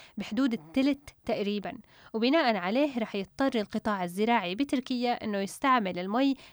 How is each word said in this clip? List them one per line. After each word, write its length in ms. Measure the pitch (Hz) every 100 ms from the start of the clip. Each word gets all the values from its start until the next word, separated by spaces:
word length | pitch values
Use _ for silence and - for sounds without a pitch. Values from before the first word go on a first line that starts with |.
| - -
بحدود 360 | - 220 269
التلت 600 | 226 - 262 269 277 - _
تقريبًا، 480 | - - 196 208 180 - - - -
وبناء 440 | 220 240 330 254 208
عليه 420 | 180 247 294 240
رح 160 | 214
يضطر 460 | 202 185 - 269 240
القطاع 440 | 202 214 220 202
الزراعي 500 | 175 180 220 233 180
بتركيا 720 | 202 285 262 - 247 240 240
إنه 140 | 220 202
يستعمل 600 | 196 - 277 262 185 180
المي 360 | 185 233 277 262 -